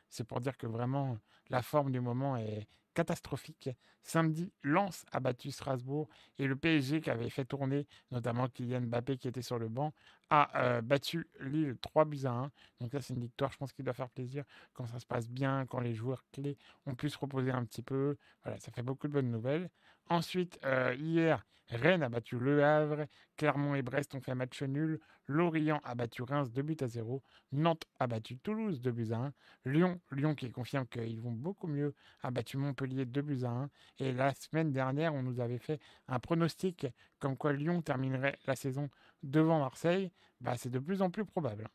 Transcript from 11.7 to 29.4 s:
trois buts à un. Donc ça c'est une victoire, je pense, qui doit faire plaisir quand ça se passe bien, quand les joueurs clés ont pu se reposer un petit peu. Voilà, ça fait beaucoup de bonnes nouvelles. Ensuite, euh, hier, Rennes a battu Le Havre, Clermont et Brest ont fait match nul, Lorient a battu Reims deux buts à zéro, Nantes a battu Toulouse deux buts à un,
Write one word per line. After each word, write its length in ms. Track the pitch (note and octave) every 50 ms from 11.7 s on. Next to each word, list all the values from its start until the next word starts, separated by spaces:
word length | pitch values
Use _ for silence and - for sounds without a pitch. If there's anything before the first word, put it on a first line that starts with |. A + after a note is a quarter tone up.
| A2+ -
trois 240 | - - - D#3 D#3
buts 200 | D3+ D3 C3+ C3+
à 60 | B2+
un. 200 | A#2+ A#2+ C3+ C#3+ - - - - _ -
Donc 120 | B2 A#2
ça 100 | C#3 C#3
c'est 120 | B2 - B2+
une 80 | B2
victoire, 300 | A#2+ A#2 - - C#3+ B2+
je 60 | -
pense, 140 | - C#3 B2
qui 120 | - - C3
doit 100 | C3+ A#2+
faire 160 | - C3 A#2+
plaisir 340 | - C3+ B2+ B2 C3+ D3 C#3 - - - - - _
quand 140 | - B2+
ça 120 | A2+ B2 A#2+
se 60 | -
passe 240 | - B2+ A#2+ A#2 A#2
bien, 360 | B2 C3 C#3 C3+ C3+ C3+ C3
quand 120 | - - B2+
les 140 | B2 A#2+ A2+
joueurs 320 | A2 A#2 C3+ C3 - - _
clés 260 | - C#3 C#3 C#3+ C#3 - - - - _ -
ont 80 | C#3 B2
pu 140 | - - C#3+
se 80 | -
reposer 340 | - C#3+ C#3 C3+ C3 B2+ C3
un 120 | B2+ B2+ A#2+
petit 200 | - - - A2+
peu. 340 | - C3 C3+ C#3 D3 C#3 - _ - _ _ -
Voilà, 140 | A2+ G#2+ G2
ça 120 | - -
fait 120 | - B2+ A#2
beaucoup 240 | C3 C3+ - -
de 60 | D3 C#3+
bonnes 180 | C#3+ C3 A#2+
nouvelles. 380 | A#2 A2 A2+ C3 D3 E3+ F3+ E3+ - _ _ - - _ _ -
Ensuite, 500 | E3+ E3+ E3+ - - F3+ F3+ F3 - - -
euh, 300 | C3+ C3 C3 B2+ B2+ B2
hier, 500 | C3+ D#3 D#3+ E3 E3 E3 D#3+ D3 G#2 - _ _ _ _ -
Rennes 320 | A#2+ A2+ C3 E3+ F#3+ E3+
a 80 | C#3+ A#2+
battu 300 | A#2 A#2+ - - C3 A#2+
Le 240 | B2 C#3 D3 D3 C#3+
Havre, 420 | D3 D3+ D3+ D3+ D3 D3+ D3 D3+ - _ - _ _ _
Clermont 380 | - D3+ D3 C3 C#3+ C#3+ C#3+ C#3+
et 80 | C3+ B2+
Brest 320 | B2 C3+ C#3+ C#3 - C#3+
ont 60 | C3
fait 120 | - C3+ B2+
match 300 | B2+ B2+ B2+ - - C#3+
nul, 360 | C3+ C3+ D3 D#3+ D#3+ D#3 D3+ - _ - _ _
Lorient 520 | - C#3 D#3+ F3 E3+ D#3+ D#3+ D3+ D#3 D3+ C#3+ -
a 100 | B2+ A#2+
battu 300 | B2 A#2+ A#2 - - A#2+
Reims 280 | A2+ C#3+ D3 C#3 A#2+
deux 120 | A#2 C3+ C#3+
buts 140 | D#3 D#3+ -
à 60 | C3+
zéro, 340 | A#2 A#2 A#2 A2 A2+ C3 C3+ - _ - - _ _
Nantes 340 | C3+ C#3+ D#3+ E3+ D#3+ - - - _ -
a 80 | C3+
battu 320 | A#2+ A#2 A2 A2+ - B2 B2+
Toulouse 420 | - G#3 G#3+ A3 A3 G#3 D#3+ B2
deux 100 | A#2+ B2+
buts 200 | A#2 A#2+ A2+ A2
à 60 | A#2
un, 160 | A2+ B2 C#3+ - _